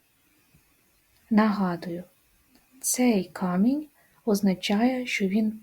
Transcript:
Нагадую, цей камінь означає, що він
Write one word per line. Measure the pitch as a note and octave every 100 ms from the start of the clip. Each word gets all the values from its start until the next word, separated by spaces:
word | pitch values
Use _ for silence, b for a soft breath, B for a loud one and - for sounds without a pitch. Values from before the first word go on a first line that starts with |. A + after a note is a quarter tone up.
| _ _ _ _ _ _ _ _ _ _ _ _ -
Нагадую, | G#3+ A3 G3 F#3 E3+ F3+ E3+ - _ _ _ _ _ _ _
цей | - - B3 G3+ F3+
камінь | - F#3 F3+ A#3 D4 D4+ b b b -
означає, | G3+ G3 F3+ - G3+ B3 B3+ B3
що | - F#3+
він | G#3 A3 G#3+